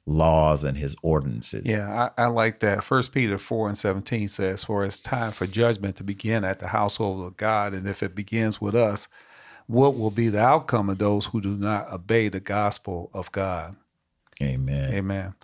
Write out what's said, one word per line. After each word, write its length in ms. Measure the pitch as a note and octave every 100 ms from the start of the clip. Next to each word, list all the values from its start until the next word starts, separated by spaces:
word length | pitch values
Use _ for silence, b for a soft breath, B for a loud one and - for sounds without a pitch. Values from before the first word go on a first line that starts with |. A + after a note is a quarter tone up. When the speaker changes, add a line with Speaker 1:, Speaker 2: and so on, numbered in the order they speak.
| -
Speaker 1:
laws 600 | D2+ D#2+ D#2+ D#2 D2 C#2+
and 120 | C2+
his 200 | C#2+ D2
ordinances. 600 | E2 D#2 C#2 A1+ - - -
Speaker 2:
Yeah, 440 | G#2+ G2+ G#2+ B2 -
I, 60 |
I 40 | A#2+
like 320 | A#2 A2+ A2
that. 240 | G#2+ G2+
First 300 | - C3 B2
Peter 240 | C#3 A2+ G2
four 320 | - A#2 G#2+
and 80 | G#2
seventeen 500 | G#2 F#2+ - A#2 G2+
says, 380 | - F#2+ G2 -
"For 180 | G2+
it's 160 | G2 -
time 320 | - B2+ A2+
for 160 | - F#2+
judgment 480 | G2+ A#2 G#2+ G2 F2+
to 60 |
begin 400 | F#2+ G2 A2 A2+
at 160 | F#2+ F#2+
the 80 | F#2
household 580 | G#2+ G#2 - G#2 F#2+ F2+
of 120 | F#2
God. 360 | G#2+ G#2+ G2+
And 140 | F#2+ G2
if 160 | G2
it 100 | G2
begins 460 | F#2 G2 A2+ A2 G2+
with 160 | G2+ A2+
us, 320 | A2+ G2+ - B B B B B B
what 280 | A#2 C#3 C3+
will 140 | A2
be 180 | G#2 A#2
the 100 | G#2
outcome 500 | A#2+ D#3 - A#2 G2
of 80 | F#2+
those 280 | G#2 G#2 -
who 140 | A2
do 160 | G2 G2+
not 340 | G2+ G#2 -
obey 380 | F#2 F#2 A2+ G#2+
the 100 | F#2+
gospel 680 | G2 G2+ G#2 - - F2 -
of 180 | G2 F2+
God?" 420 | G2+ F#2+ F2 E2 G2+ _ _ _ _ _ -
Speaker 1:
Amen. 520 | C#2 C2 C2 C#2 C#2
Speaker 2:
Amen. 400 | G2+ G2 G2 F#2+ -